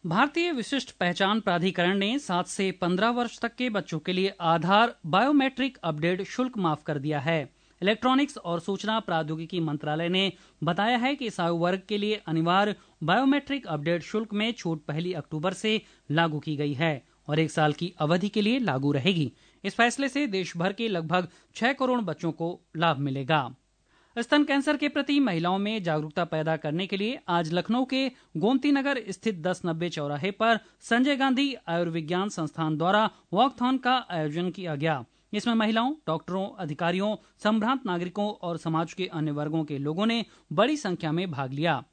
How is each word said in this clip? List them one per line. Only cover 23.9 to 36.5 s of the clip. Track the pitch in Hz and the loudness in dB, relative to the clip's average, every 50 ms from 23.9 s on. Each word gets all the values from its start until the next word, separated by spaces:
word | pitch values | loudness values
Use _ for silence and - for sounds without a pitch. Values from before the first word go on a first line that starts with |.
| _ _ _ _ _ 233 | _ _ _ _ _ -6
स्तन | 233 - 302 294 294 | 0 2 4 4 4
कैंसर | 294 277 277 269 302 302 285 | 4 2 0 2 2 0 0
के | 294 294 | 0 0
प्रति | 294 302 277 269 285 285 | 0 -2 0 2 2 4
महिलाओं | 277 233 180 165 165 175 185 196 | 4 4 2 2 2 2 2 2
में | 202 208 220 220 180 | 0 -2 -2 -2 -2
जागरूकता | 170 156 156 151 156 151 190 175 | 0 0 0 -2 -2 -2 -2 -2
पैदा | 170 - 156 156 160 160 151 | 0 0 -2 0 0 0 0
करने | - 156 147 170 196 175 | 0 -2 -2 -2 -2 -2
के | 202 190 | -2 -2
लिए | 202 220 262 - _ - | -2 -2 -4 -6 _ 0
आज | 175 170 175 156 165 | 0 0 2 2 0
लखनऊ | 180 175 - 220 247 262 | -2 0 0 0 0 0
के | 247 262 262 269 254 254 - _ _ _ 160 | 0 0 0 0 -2 -4 -8 _ _ _ 0
गोमती | 151 214 269 269 262 294 | 2 2 2 4 4 2
नगर | 285 277 262 285 277 254 - 180 | 2 2 2 0 -2 -2 -4 -8
स्थित | 185 - - 226 214 170 | -10 -4 -4 -4 -4 -2
दस | 151 180 180 165 - | -2 -2 -2 -2 -2
नब्बे | 175 165 160 170 175 | -4 -2 -2 -4 -4
चौराहे | - 156 147 143 147 143 135 190 | -4 -4 -4 -4 -4 -2 -4 -4
पर | 202 _ 220 226 233 214 - - _ _ | -2 _ 2 2 2 2 0 -10 _ _
संजय | - - 233 240 254 285 285 | -2 0 2 4 4 4 2
गांधी | 254 269 269 254 233 277 277 262 - _ - | 2 2 2 2 2 2 0 -2 -6 _ -4
आयुर्विज्ञान | 165 170 175 170 165 170 160 147 175 180 196 208 | 0 0 0 0 -2 -4 -4 -2 -2 -2 -2 -2
संस्थान | - - 160 147 - - 160 156 160 147 | -2 -4 -6 -6 -4 -2 -2 0 0 0
द्वारा | 160 175 196 208 220 202 - _ _ _ - | 2 4 4 4 2 2 -2 _ _ _ 2
वॉकथॉन | 190 247 277 254 - 247 247 262 262 | 2 2 2 2 0 0 0 0 0
का | 262 247 254 254 233 - | 2 0 0 0 -2 -4
आयोजन | 180 165 156 151 147 170 175 185 | -4 -2 -2 -2 -2 -2 -2 -4
किया | - - 180 170 156 | -4 -6 -6 -6 -4
गया। | 143 147 160 156 131 117 _ _ _ _ _ - | -2 0 0 0 0 -4 _ _ _ _ _ -6
इसमें | 208 - 240 233 | -4 0 2 2
महिलाओं, | 226 214 214 220 226 233 262 311 - _ - | 2 2 2 2 2 0 0 -2 -4 _ -4
डॉक्टरों, | 160 160 - - 180 190 190 208 | -4 -4 -4 -4 -4 -4 -4 -4